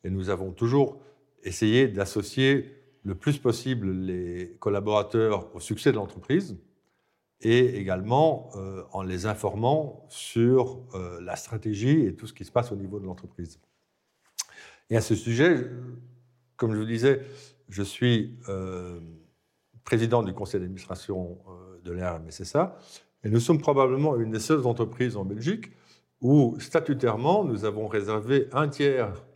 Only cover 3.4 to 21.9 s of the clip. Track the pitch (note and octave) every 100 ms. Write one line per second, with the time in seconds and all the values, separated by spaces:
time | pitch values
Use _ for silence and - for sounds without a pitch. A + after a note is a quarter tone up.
3.4 | B2 A2+ C3 B2 G2 F#2 F#2 F2+ F2 F2
4.4 | F2+ - - G2+ G#2 G#2+ G2+ A2+ A2 G2+
5.4 | - F2 - G#2+ C#3+ A2+ G2 F#2+ - D#3
6.4 | F#3 G2+ _ _ _ _ _ _ _ _
7.4 | A2+ A#2+ B2 G2+ F#2+ F#2 G#2 B2+ D#3+ D3
8.4 | - G2+ F#2+ F#2+ - G2 F#2 F#2 G#2 G#2
9.4 | G2+ G2 A#2 D#3 D3 - - - - A#2
10.4 | A#2+ C3 B2 B2+ - F#2 F2+ F2 F2+ -
11.4 | - A2 A2 G2+ A#2+ D#3 A2 - A2+ -
12.4 | F#2+ B2 A#2+ G2+ F#2+ G#2 F#2+ F2+ - -
13.4 | E2 - _ _ _ _ _ _ _ -
14.4 | - - - - _ A2+ G2+ A2 - A#2
15.4 | E3 D3+ - - - - - _ _ _
16.4 | _ - A#2 G#2+ A2 A2+ C3 C3 C3 -
17.4 | - _ _ G2 G2 - B2 A#2 - -
18.4 | - G2 F#2 F#2 F2+ F2 E2 D#2+ _ _
19.4 | _ _ _ - - A#2 A2+ A#2+ A2+ -
20.4 | G2 G2+ F2+ F#2+ - F#2 - F#2+ F2+ F2+
21.4 | F#2+ F2+ F#2 F2+ F2